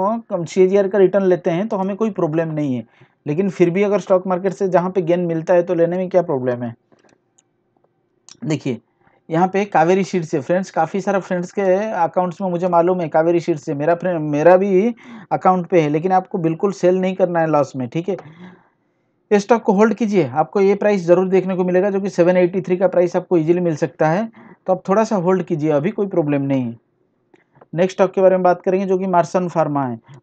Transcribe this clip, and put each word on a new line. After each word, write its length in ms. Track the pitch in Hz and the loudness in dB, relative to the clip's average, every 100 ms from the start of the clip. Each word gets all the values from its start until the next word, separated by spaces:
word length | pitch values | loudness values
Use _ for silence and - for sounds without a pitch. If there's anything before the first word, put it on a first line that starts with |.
| 190 233 - | -2 -4 -6
अ, 120 | 190 | -8
सीएजीआर 440 | 165 - 185 202 190 | -4 2 2 4 0
का 100 | 202 | 2
रिटर्न 260 | 185 202 190 | 2 2 2
लेते 240 | 180 180 | 0 0
हैं 180 | 165 220 | -2 -2
तो 100 | 208 | -4
हमें 180 | 190 196 | -4 -4
कोई 140 | 208 | -4
प्रॉब्लम 400 | 190 170 156 165 | -2 -2 -2 -4
नहीं 240 | 151 147 123 | -4 -4 -4
है। 100 | 113 _ _ _ - | -8 _ _ _ -8
लेकिन 240 | 151 196 | -4 -2
फिर 200 | - 180 | 0 0
भी 140 | 175 | 2
अगर 160 | 202 202 | 0 0
स्टॉक 260 | - 185 185 | 0 0 0
मार्केट 260 | 180 190 | -4 -4
से 140 | 180 196 | -4 0
जहाँ 200 | 175 180 | 0 0
पे 120 | 185 | -4
गेन 160 | 160 175 | -2 0
मिलता 320 | 175 165 160 | -2 -4 0
है 100 | 180 | 0
तो 100 | 175 | 2
लेने 240 | 170 165 180 | 0 0 -2
में 100 | 185 | -2
क्या 120 | 185 | -2
प्रॉब्लम 420 | 170 139 127 123 | 0 -4 -4 -4
है। 100 | 120 117 _ _ _ _ _ _ _ _ _ _ _ _ _ _ _ - - | -6 -12 _ _ _ _ _ _ _ _ _ _ _ _ _ _ _ -12 -6
देखिए 340 | 151 139 113 _ _ _ _ - | -4 -4 -8 _ _ _ _ -4
यहाँ 180 | 165 185 | 0 0
पे 160 | 196 202 | 0 0
कावेरी 380 | 165 160 190 | 2 4 2
सीड्स 300 | 185 185 160 | 0 -4 -2
है 80 | 156 | -4
फ्रेंड्स, 300 | 127 180 185 | -2 -4 -2
काफ़ी 300 | - 160 202 | -4 -2 -2
सारा 180 | 185 196 | -2 -2
फ्रेंड्स 320 | 180 180 175 | -2 -6 -6
के 100 | - 190 185 220 | -4 0 2 0
अकाउंट्स 480 | 196 165 185 180 165 | -2 -2 -2 -4 -4
में 80 | 190 | -6
मुझे 180 | 175 180 | -4 0
मालूम 320 | 175 170 185 | 2 2 0
है 60 | 160 | 0
कावेरी 300 | 160 165 170 | 0 2 2
सीड्स 300 | 156 160 - | 0 -4 -4
है। 60 | 143 | -4
मेरा 200 | 151 170 | 0 0
फ्रेंड, 240 | 185 170 | 0 -2
मेरा 360 | 151 147 160 185 | -2 2 6 6
भी 360 | 202 185 220 233 - 226 190 | 4 2 2 -4 -14 -18 -6
अकाउंट 360 | 151 190 185 170 | 0 2 2 2
पे 140 | 180 | 2
है, 80 | 151 | 2
लेकिन 220 | 156 180 | 0 0
आपको 260 | 185 180 202 | 0 0 -4
बिल्कुल 320 | 165 165 202 | -4 -2 -4
सेल 240 | 185 180 185 | 0 2 2
नहीं 180 | 185 185 | 0 0
करना 240 | 180 170 | 0 0
है 80 | 160 | 0
लॉस 280 | 151 139 135 | 0 0 -4
में, 120 | 123 | -6
ठीक 220 | 160 175 | -6 -6
है। 80 | 175 147 165 180 - _ _ _ _ _ _ - | -8 -8 -20 -20 -20 _ _ _ _ _ _ 0
ये 80 | 202 | 0
स्टॉक 220 | 202 240 | 4 2
को 100 | 240 | 2
होल्ड 200 | 196 226 | 2 2
कीजिए, 340 | 214 226 202 139 | 2 -2 0 0
आपको 320 | 139 160 202 | 0 -2 2
ये 120 | 196 202 | 2 2
प्राइस 300 | 208 208 170 | 2 0 2
ज़रूर 220 | 175 185 | 2 4
देखने 260 | 185 175 185 | 0 0 -2
को 80 | |
मिलेगा, 260 | 180 180 202 | 0 0 0
जो 120 | 196 | -2
कि 80 | 196 | -4
सेवन 280 | 185 175 180 | 0 2 4
एटी 240 | 180 185 | 2 0
थ्री 160 | 180 180 | -2 0
का 100 | 190 | 0
प्राइस 260 | 180 175 180 | 2 0 -2
आपको 220 | 180 175 | 0 0
ईजीली 240 | 156 175 | 2 0
मिल 140 | 175 151 | 0 -2
सकता 320 | 160 - 156 | -4 0 0
है, 200 | 170 226 - - - - | 0 -4 -10 -20 -14 -4
तो 60 | |
आप 100 | 185 - | -4 0
थोड़ा 140 | 196 | 0
सा 120 | 220 208 | 0 0
होल्ड 260 | 170 190 | 0 0
कीजिए, 280 | 170 170 156 | 0 -2 0
अभी 200 | 147 165 | 0 0
कोई 160 | 220 202 | -4 -4
प्रॉब्लम 340 | 180 151 143 | -2 -2 -2
नहीं 200 | 139 135 | -2 -2
है। 120 | 120 117 _ _ _ _ _ _ _ _ - | -4 -8 _ _ _ _ _ _ _ _ -10
नेक्स्ट 240 | 156 185 - | -2 -2 0
स्टॉक 140 | 185 | -2
के 100 | 190 | 4
बारे 140 | 190 185 | 2 4
में 80 | |
बात 180 | 180 175 | 2 0
करेंगे, 240 | - 190 196 | 0 -2 0
जो 120 | 190 | -2
कि 100 | 190 | 0
मार्सन 400 | 175 165 190 180 | 0 0 0 -2
फार्मा 380 | 165 156 143 131 | -2 -2 -2 -4
है। 140 | 113 _ 139 | -8 _ -20